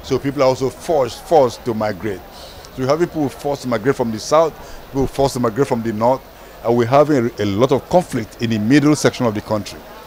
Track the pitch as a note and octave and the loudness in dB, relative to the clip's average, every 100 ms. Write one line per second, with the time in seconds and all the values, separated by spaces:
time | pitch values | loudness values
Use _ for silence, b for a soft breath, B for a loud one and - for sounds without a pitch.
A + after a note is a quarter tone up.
0 | - B2+ C#3 C#3 C3 B2+ C3 - - D#3+ | -2 -2 -2 2 2 2 -4 -6 -2 0
1 | B2 - - E3+ B2+ - - G#2+ G#2+ F#2+ | 0 -4 2 4 4 0 -6 -2 -4 -4
2 | G#2 F#2 - B B B B - C3 D#3 | -6 -8 -12 B B B B -6 -2 0
3 | E3+ D#3+ C#3 - C#3+ C#3+ B2+ A#2 A2 C3 | 0 0 -4 -4 -6 -6 -4 -2 0 0
4 | A#2+ A2 - D3+ E3+ - B B B C3+ | -2 -4 0 2 2 -2 B B B -4
5 | B2+ - C3+ B2+ A#2+ G#2+ C#3 A#2+ A2+ G#2+ | -4 0 0 0 -2 0 -2 0 -4 -2
6 | A#2 C3 - B B B A2 A#2+ A#2 C3+ | 0 0 -6 B B B 0 2 4 4
7 | D3+ D3 A#2 - G#2 G2 B2+ C3+ - F3 | 4 4 0 -2 -2 2 2 2 2 0
8 | F3 B2+ G#2+ - A#2 A2+ G#2 C#3+ C#3+ D3+ | 0 -6 -8 -6 -2 0 4 4 4 2
9 | B2+ - B2 G#2+ - G#2+ G#2 D2+ - - | 0 0 -2 -2 -4 -6 -6 -16 -18 -20